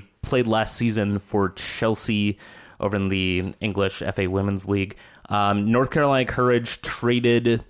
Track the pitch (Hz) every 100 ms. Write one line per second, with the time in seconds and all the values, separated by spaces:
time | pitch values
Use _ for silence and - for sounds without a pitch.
0 | - - - 131 117 110 107 - 117 107
1 | 104 101 - 104 95 - - - 113 107
2 | - 104 104 98 - - - - 98 101
3 | 95 95 92 90 95 - 107 95 98 -
4 | - - 92 95 98 98 98 101 95 -
5 | - - - 104 101 104 104 120 131 160
6 | 147 135 123 - 123 120 117 - - -
7 | 120 123 120 120 117 113 -